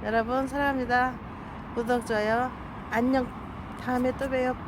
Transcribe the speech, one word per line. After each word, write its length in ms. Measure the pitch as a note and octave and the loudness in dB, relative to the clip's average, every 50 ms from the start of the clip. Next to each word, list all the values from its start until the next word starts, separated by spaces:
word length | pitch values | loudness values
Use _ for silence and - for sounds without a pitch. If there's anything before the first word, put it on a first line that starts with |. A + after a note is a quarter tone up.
| - | -2
여러분, 440 | G#3 A3 A3+ A3 A3+ B3 C4 C4+ | 2 2 2 2 2 2 0 0
사랑합니다. 640 | C4 C4+ C#4+ C#4+ C#4 C#4 C4 B3 A#3+ B3 B3 B3 B3+ B3+ - - - - - - - - - - - - | 0 0 2 2 2 2 2 0 2 4 4 4 2 0 -4 -10 -10 -10 -10 -12 -12 -10 -10 -10 -6 -4
구독, 300 | A#3 A#3 A3 B3 A#3+ A#3 | -2 2 2 2 2 2
좋아요. 440 | - A#3 G#3+ G#3 G#3+ A3 A#3 B3 B3+ - - - - - - - - | 0 0 2 2 4 2 2 2 0 -4 -8 -12 -10 -10 -10 -8 -2
안녕. 380 | - A3 A#3+ B3+ C4 C4+ B3 - - - - - - - - - - - - | 0 2 4 4 4 4 2 0 -4 -10 -10 -10 -10 -10 -10 -10 -10 -8 -4
다음에 280 | A#3+ B3+ B3 B3 B3+ B3 | 0 0 2 2 2 0
또 120 | - C#4 C4+ | 0 -2 0
봬요. 260 | C4 B3+ B3+ B3+ B3+ - - | 0 2 2 0 0 -2 -6